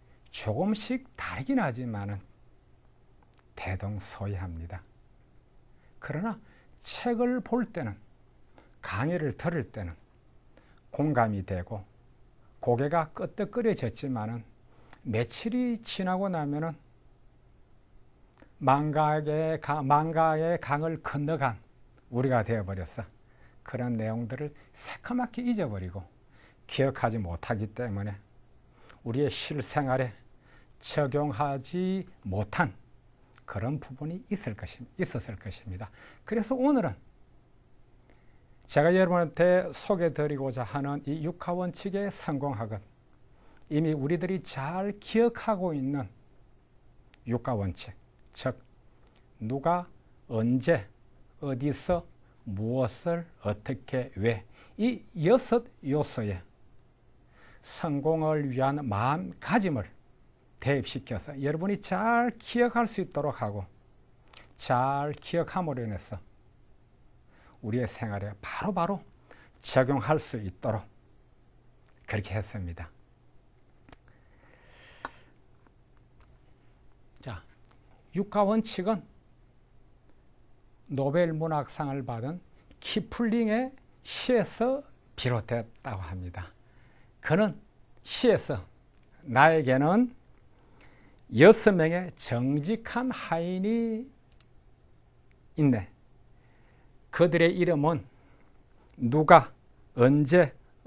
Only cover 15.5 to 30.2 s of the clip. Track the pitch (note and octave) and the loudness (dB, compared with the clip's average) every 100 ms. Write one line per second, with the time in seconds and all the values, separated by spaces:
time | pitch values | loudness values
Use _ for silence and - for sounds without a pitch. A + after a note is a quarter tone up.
15.5 | B3 B3 A3+ - - F#3 F#3 G3 E3 D3 | -2 -2 -4 -6 -4 -2 0 -2 -2 -2
16.5 | D3 E3 D3+ - - - - - - - | -2 -4 -8 -16 -20 -20 -20 -20 -20 -20
17.5 | - - - - - - - - - - | -20 -20 -20 -20 -20 -20 -20 -20 -20 -20
18.5 | - C3+ C#3+ D3+ D3 D3+ D#3 D3+ D3+ D#3+ | -2 4 4 4 2 2 2 0 0 0
19.5 | D#3 - D3+ C3+ D3 D#3+ D#3+ D#3+ D#3 E3 | -2 -2 -2 4 4 4 2 2 2 0
20.5 | E3+ - D3 E3 D#3 - D3 D3 D#3+ C3+ | -2 -2 -2 -2 -4 -6 -4 -2 0 0
21.5 | G#2+ - - - - - A#2+ C3 B2 G#2 | -2 -12 -20 -20 -20 -6 -2 2 2 2
22.5 | A2+ F#2 F#2+ E2+ - - - - - - | -2 -2 -6 -8 -10 -12 -16 -20 -20 -20
23.5 | - - B2+ B2 A2+ A2 A2+ A2+ C3 D3+ | -20 -10 -6 -2 -2 -2 -4 -6 -6 -8
24.5 | - - - - - - B3 A#3+ - B3 | -10 -20 -16 -14 -12 -6 -4 -4 -4 -2
25.5 | G#3+ C#3+ G2 F2+ F#2+ E2+ _ - - - | 0 -2 -4 -6 -8 -14 _ -20 -20 -20
26.5 | - - - C3+ C3 A#2+ A2+ F2+ E2+ - | -20 -6 0 0 2 0 0 -4 -6 -4
27.5 | A2 G#2 - A#2+ G2 G#2 G2+ - - - | -4 -4 -6 -6 -4 -6 -8 -14 -20 -20
28.5 | - - - - - A#2 B2 C#3 - - | -20 -20 -20 -20 -12 -6 0 0 -2 -6
29.5 | D3 A#2 D3 C3+ C3 B2 - | -6 -4 -2 0 0 -2 -8